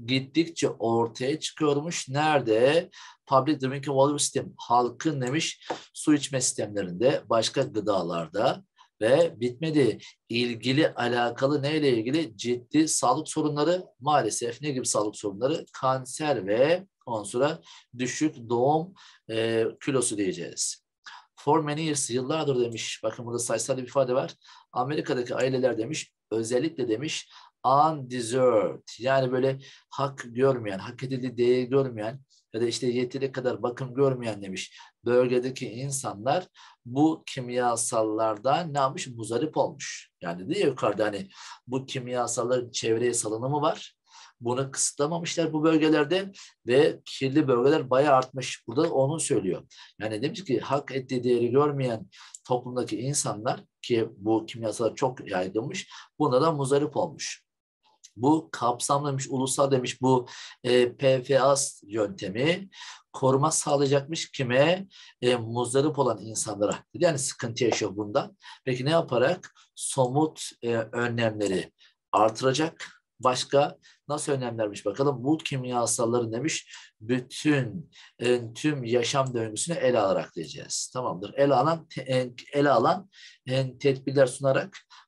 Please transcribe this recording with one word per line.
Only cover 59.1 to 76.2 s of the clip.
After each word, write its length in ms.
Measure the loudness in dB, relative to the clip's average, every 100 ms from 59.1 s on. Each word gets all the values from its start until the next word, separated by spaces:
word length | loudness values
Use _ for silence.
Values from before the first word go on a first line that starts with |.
| -4 -2
ulusal 400 | -2 0 2 2
demiş 320 | 2 0 0
bu, 240 | 2 2 0 -12 -18 -6
e, 320 | 2 4 4 2
P 260 | 2 2
F 180 | 2 4
A 160 | 4 4
S 300 | 0 -8 -8
yöntemi 840 | -2 -2 -4 -8 -2 0 -2 -6 -16 -18 -20 _
koruma 380 | 0 2 4 2
sağlayacakmış 800 | 0 0 2 4 2 0 -6 -8
kime? 560 | -4 0 4 4 2 -4 -18 -20 _
E, 140 | 0 0
muzdarip 640 | -2 -2 0 2 2 2
olan 200 | 0 0
insanlara. 580 | -6 -8 -6 -2 -2 -2 -10
Yani 240 | 0 0 0
sıkıntı 460 | -4 -6 -8 -2
yaşıyor 320 | 0 0 -2 -4
bundan. 400 | -2 -2 -4 -10 -20 -10
Peki 200 | -6 -4
ne 60 | 0
yaparak? 640 | 0 0 2 2 0 -8 _ _
Somut, 640 | -12 -4 0 2 2 0 -2 -14 -6
e, 120 | -2 -2
önlemleri 960 | -2 -4 -2 0 0 0 -2 -2 -4 _ -20 _ _
artıracak. 920 | 2 2 2 0 2 -2 -4 -16 -18 _ _
Başka 580 | 0 0 2 2 2 -2 _ _ -8
nasıl 240 | -6 -2
önlemlermiş 540 | -2 -4 -4 -4 -4 -6
bakalım? 380 | 0 0 0
Bu 140 | 0 0
kimyasalların 920 | 0 -6 -2 -2 0 0 0 0